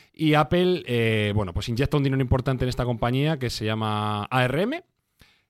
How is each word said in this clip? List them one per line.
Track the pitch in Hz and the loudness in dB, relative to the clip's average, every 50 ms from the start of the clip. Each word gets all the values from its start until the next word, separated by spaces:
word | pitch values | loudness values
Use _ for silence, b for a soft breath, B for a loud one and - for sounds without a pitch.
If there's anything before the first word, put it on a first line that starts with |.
| B B | B B
Y | B - 160 151 151 | B -2 2 4 4
Apple, | 147 151 147 175 175 180 180 180 170 - - | 4 4 4 2 2 2 2 2 0 -2 -2
eh, | 123 117 113 113 110 107 107 104 101 | 0 2 2 2 2 2 2 2 0
bueno, | 107 101 90 87 | 0 -2 -2 -4
pues | 101 - - | -6 -6 -4
inyecta | 120 110 139 131 - | -2 -2 0 0 0
un | 147 139 | 0 0
dinero | 135 135 135 | 2 0 0
importante | 131 123 135 127 123 139 131 120 127 | 0 2 0 0 2 0 -2 0 -2
en | 127 | -2
esta | 120 - 123 | -2 -2 -2
compañía | 120 120 110 120 120 123 131 143 156 160 139 | -2 -2 -2 0 0 0 0 0 0 0 -2
que | 127 117 | -4 -6
se | - - 110 | -4 -4 -4
llama | 107 110 110 110 107 107 107 107 107 107 104 104 - | -4 -2 -2 -2 -2 -2 -2 -2 -2 -4 -4 -4 -2
A | 127 127 127 | 0 2 2
R | 123 131 151 196 | 2 2 0 -2
M, | 240 302 359 - _ _ _ _ _ _ _ b b b b b b | -2 -2 -6 -10 _ _ _ _ _ _ _ b b b b b b